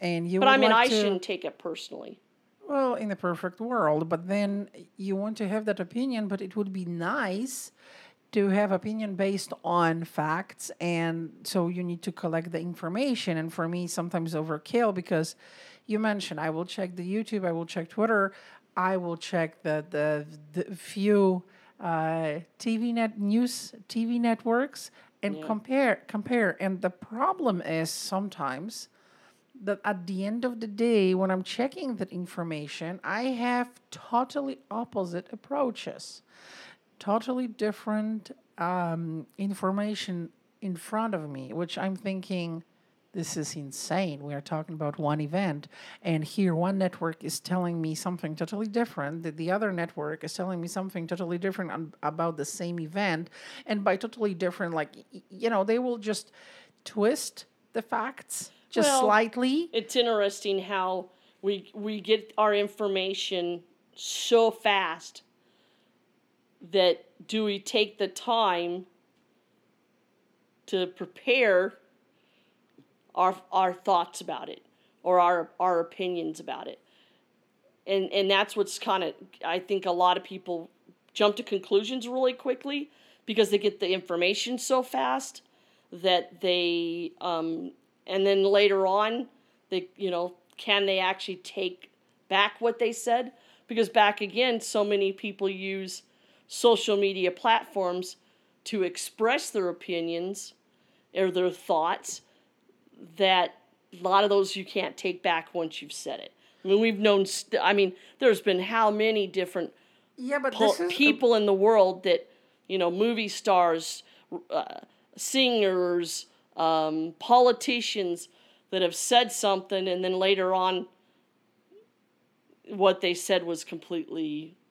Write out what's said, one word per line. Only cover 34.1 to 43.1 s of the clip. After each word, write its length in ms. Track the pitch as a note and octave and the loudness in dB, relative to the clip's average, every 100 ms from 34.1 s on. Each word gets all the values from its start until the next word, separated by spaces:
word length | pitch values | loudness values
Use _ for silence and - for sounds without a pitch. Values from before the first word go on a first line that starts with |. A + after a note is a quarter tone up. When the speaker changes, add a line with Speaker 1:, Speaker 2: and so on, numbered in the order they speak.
| A#3 C4 D4 C#4 B3+ - | 0 0 -2 -6 -8 -8
Speaker 1:
opposite 580 | G#3+ A#3+ G#3 F3+ F3 F3+ | -8 -6 -4 -4 -4 -10
approaches, 880 | G#3+ - C#4+ C4 - - - - - _ - - - - - _ - | -14 -6 -2 -2 -4 -10 -12 -14 -18 _ -20 -20 -20 -20 -20 _ -10
totally 480 | - G#3+ A#3 B3+ B3 | -2 0 0 -4 -4
different, 840 | G#3+ G#3 G#3 - G#3+ G#3+ A3 - - _ - | -4 -4 -4 -4 -4 -2 -6 -10 -20 _ -6
um, 720 | F3 F3+ E3+ E3 E3 D#3+ - - | -4 -2 -2 -2 -4 -6 -10 -6
information 920 | G3 G3 F#3+ G3 G#3 G#3 - F3 E3 _ _ _ | -6 -2 -2 -2 -2 -4 -6 -6 -8 _ _ _
in 140 | G3 E3+ | -8 -8
front 380 | - G#3+ A3+ F#3+ | -6 -4 -2 -4
of 140 | D3+ | -6
me, 240 | C3+ C3 | -10 -10
which 240 | D#3+ E3+ - | -6 -6 -4
I'm 180 | F#3+ F#3+ | -4 -4
thinking, 680 | G3+ F#3+ F3+ F#3 E3+ E3 - _ _ _ _ | -6 -6 -4 -4 -4 -8 -12 _ _ _ _